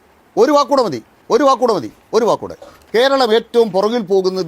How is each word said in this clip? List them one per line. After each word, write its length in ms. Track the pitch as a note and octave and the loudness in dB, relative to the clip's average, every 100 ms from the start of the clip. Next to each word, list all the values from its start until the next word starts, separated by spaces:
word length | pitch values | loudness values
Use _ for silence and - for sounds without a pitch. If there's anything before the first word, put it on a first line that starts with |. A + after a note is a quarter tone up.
| _ _ _ - | _ _ _ 0
ഒരു 120 | B3+ C#4+ B3+ C4+ A3 B2 - _ - A3 C#4 | 2 2 2 0 -2 -4 -12 _ -2 0 2
വാക്കൂടെ 260 | A#3+ A#3+ F#3+ | 2 0 -2
മതി, 140 | G#2+ - _ A3 | -4 -14 _ -2
ഒരു 100 | A3 | 0
വാക്കൂടെ. 260 | C#3+ G2 E2 - - _ G#3 | -2 -4 -16 -20 -20 _ 0
കേരളം 340 | C4 C4+ B3 A3+ | 0 2 0 0
ഏറ്റവും 300 | A3+ A#3 A3+ | 0 0 0
പുറകിൽ 280 | F3+ G3+ A#3+ F3+ | 0 -2 -2 -2
പോകുന്നത് 360 | G3 F#3 F#3+ | 0 0 -2